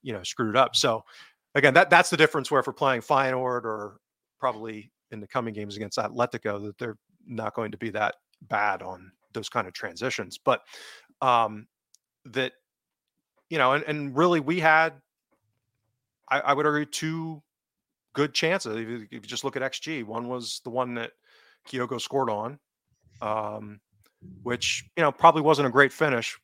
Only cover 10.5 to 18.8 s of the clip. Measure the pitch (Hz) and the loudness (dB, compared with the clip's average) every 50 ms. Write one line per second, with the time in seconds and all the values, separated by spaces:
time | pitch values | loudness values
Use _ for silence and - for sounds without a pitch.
10.5 | 127 - _ _ - - - - - - _ _ _ _ 139 131 123 117 113 107 | 0 0 _ _ -20 -20 -20 -20 -20 -20 _ _ _ _ 0 2 4 4 2 0
11.5 | 107 104 107 _ _ _ _ _ _ _ _ _ _ _ _ 131 107 131 131 127 | -4 -10 -16 _ _ _ _ _ _ _ _ _ _ _ _ -8 -4 -4 -4 -4
12.5 | _ _ _ _ _ _ _ _ _ _ _ _ _ _ _ _ _ _ _ _ | _ _ _ _ _ _ _ _ _ _ _ _ _ _ _ _ _ _ _ _
13.5 | 165 156 131 127 135 151 156 151 151 151 143 139 127 139 170 180 175 160 139 139 | 0 2 4 4 4 2 0 -4 -6 -4 -6 -4 2 2 4 4 4 2 2 0
14.5 | 170 180 160 160 156 160 160 165 156 - _ _ _ _ _ _ _ _ _ _ | -2 4 4 6 6 6 4 2 -2 -8 _ _ _ _ _ _ _ _ _ _
15.5 | _ _ _ _ _ _ _ _ _ _ _ _ _ _ _ - 131 139 - 135 | _ _ _ _ _ _ _ _ _ _ _ _ _ _ _ -2 -2 0 4 4
16.5 | 143 151 151 151 147 147 151 147 - - 160 156 160 165 160 165 160 147 _ _ | 4 6 6 6 4 2 -2 -4 -6 -6 -6 -6 -6 -6 -8 -10 -12 -14 _ _
17.5 | _ _ _ _ _ _ _ _ _ _ _ _ _ - 147 147 147 - - 160 | _ _ _ _ _ _ _ _ _ _ _ _ _ -2 -2 0 0 0 0 0
18.5 | 185 190 - 120 107 113 | 0 0 -2 -4 -6 -6